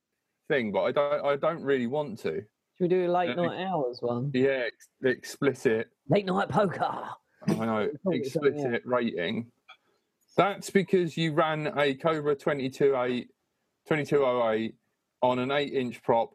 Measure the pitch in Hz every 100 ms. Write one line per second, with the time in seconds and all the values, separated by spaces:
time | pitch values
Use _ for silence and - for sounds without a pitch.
0 | _ _ _ _ - 143 110 95 107 143
1 | 143 147 143 143 160 165 135 135 117 147
2 | 147 95 87 78 - _ _ - 180 185
3 | 175 175 175 175 170 123 190 170 123 123
4 | 120 120 139 131 135 135 117 - - -
5 | 131 117 - - - - 120 110 - _
6 | - 208 185 185 170 170 196 - 165 -
7 | - - _ _ - 110 113 110 104 143
8 | 190 160 131 160 143 147 135 117 123 123
9 | 117 85 87 113 117 _ - - _ _
10 | _ _ _ - 190 190 - 202 175 190
11 | 170 170 165 151 156 156 151 139 147 131
12 | 165 156 147 139 165 143 131 - 139 131
13 | 123 123 - _ _ _ _ _ - 156
14 | 139 147 131 123 113 110 113 - _ _
15 | _ - 127 127 127 143 143 135 123 -
16 | - 117 110